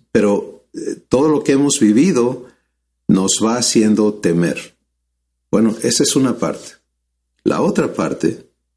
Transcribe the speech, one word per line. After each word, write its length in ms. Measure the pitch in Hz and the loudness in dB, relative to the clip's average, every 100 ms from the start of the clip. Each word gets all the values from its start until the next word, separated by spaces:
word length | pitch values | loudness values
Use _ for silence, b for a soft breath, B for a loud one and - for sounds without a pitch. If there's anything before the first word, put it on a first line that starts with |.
| _ | _
pero, 540 | 113 104 101 - - _ | 0 2 0 -4 -16 _
eh, 220 | - - - _ | -12 -10 -10 _
todo 200 | 127 156 | 0 2
lo 140 | 143 | 2
que 100 | 143 | 2
hemos 280 | 139 143 - | 2 2 2
vivido 640 | 107 107 180 147 120 - B B B _ _ _ - | 2 4 2 2 0 -4 B B B _ _ _ 0
nos 320 | 92 95 - | 2 2 0
va 140 | 110 120 | -2 -2
haciendo 580 | 120 117 107 107 104 | 0 2 2 2 0
temer. 640 | 104 90 85 82 - - _ _ _ _ _ _ _ _ | 0 -2 0 0 -4 -10 _ _ _ _ _ _ _ _
Bueno, 240 | 101 113 110 | 0 0 0
esa 200 | - - | -2 0
es 100 | 139 143 | 0 0
una 220 | 131 - | 0 -2
parte. 360 | 80 - - - _ _ _ _ _ _ | -6 -6 -14 -20 _ _ _ _ _ _
La 160 | - 80 | -2 0
otra 300 | 165 - 143 | 0 0 -2
parte 560 | - - - - - - _ _ | -2 -4 -2 -4 -4 -12 _ _